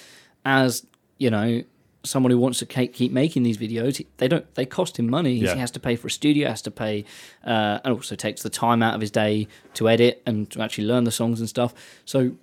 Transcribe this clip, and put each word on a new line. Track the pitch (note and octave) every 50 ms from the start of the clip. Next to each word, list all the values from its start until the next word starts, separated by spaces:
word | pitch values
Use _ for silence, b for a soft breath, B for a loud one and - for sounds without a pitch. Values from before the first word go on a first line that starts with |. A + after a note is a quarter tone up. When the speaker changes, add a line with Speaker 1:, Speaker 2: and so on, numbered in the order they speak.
| B B B B B B B B -
Speaker 1:
as, | C3+ C3+ C3+ C3 B2+ A#2 - - _ _ _ _ _ _ -
you | C3+ A#2+
know, | A2 G#2 G#2+ A#2 A#2 A#2+ - _ _ _ _ _ _ _ -
someone | - - C3+ B2+ B2+
who | B2 A#2+
wants | B2 C3 B2 -
to | A#2+
ke-, | - - C3 B2+ B2
keep | - - B2 B2
making | C3 B2+ C#3+ D#3+ - C#3+
these | A#2+ A#2+ A2 G2+
videos, | A#2 G#2+ A2+ A2+ A#2 C#3 C3 -
he, | - - _
they | - B2+ C3
don't, | E3 D#3 - - -
they | - C3+
cost | C3 - - F3+ E3 - -
him | A#2+ A2+
money. | B2+ D#3+ F3 C3+ B2
Speaker 2:
Yeah. | A#2 G2+ F#2 F2
Speaker 1:
He | C3
has | B2 A#2+
to | - -
pay | - C3+ A#2
for | A#2 -
a | -
studio, | - - - D3 D3 D3 C#3+ B2+
has | A2 -
to | - A2
pay, | - - A#2 G#2+ G#2+ G#2 G2+ B B B B B B B B
uh, | B2 A#2 A2 G#2+ G#2 G#2 - -
and | C3+
also | A#2+ - - - G#2+
takes | - - G#2+ G#2 -
the | - A2
time | - - - A#2 A#2+ A#2
out | A2+ A2+ G#2+
of | G#2+
his | A2 G#2
day | - A2+ G#2+ G#2+ G#2+ G#2+ G#2+ - B B B B -
to | - A2 A2
edit | A2+ A2+ A#2+ A#2+ A#2+ - -
and | B2 A2 G#2+ G#2+ -
to | - A#2+
actually | A2 A2 - - G#2
learn | G#2+ A#2+ B2 A#2+
the | A#2
songs | A2+ - A#2 A#2 A#2 A2+
and | A2+ G#2+
stuff. | - B2+ A#2+ A#2+ - B B B B B B
So | B - C3+ B2+ B2 - -